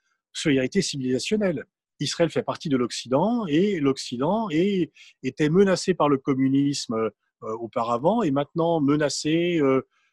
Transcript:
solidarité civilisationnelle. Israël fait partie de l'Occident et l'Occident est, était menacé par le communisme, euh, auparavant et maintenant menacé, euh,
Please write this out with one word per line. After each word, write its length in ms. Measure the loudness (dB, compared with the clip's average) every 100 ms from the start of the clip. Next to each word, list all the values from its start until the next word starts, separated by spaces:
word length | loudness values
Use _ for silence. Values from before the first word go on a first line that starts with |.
| _ _ _
solidarité 500 | -6 0 0 0 -2
civilisationnelle. 840 | -2 -4 -2 -2 -2 -2 0 -4 -8 _ _ -8
Israël 300 | -6 -2 -2
fait 140 | -2
partie 260 | -4 -6 -2
de 80 | 0
l'Occident 680 | 0 -6 -2 0 2 0 0
et 320 | 2 2 2
l'Occident 680 | 0 0 -6 -4 -2 -2 -2
est, 400 | 0 0 0 -2 -6 -20 _
était 260 | -8 -2 2
menacé 460 | 4 4 2 0 0
par 120 | 2
le 100 | 2
communisme, 760 | 0 0 2 2 2 -2 -4
euh, 180 | -2 -2 -4 _ _ -10 -8
auparavant 600 | -6 -4 -2 0 2 2
et 100 | 0
maintenant 480 | 0 -2 -2 0 2
menacé, 800 | 2 2 0 -2 -2 0 0 2
euh, 220 | 2 2 -2 _ _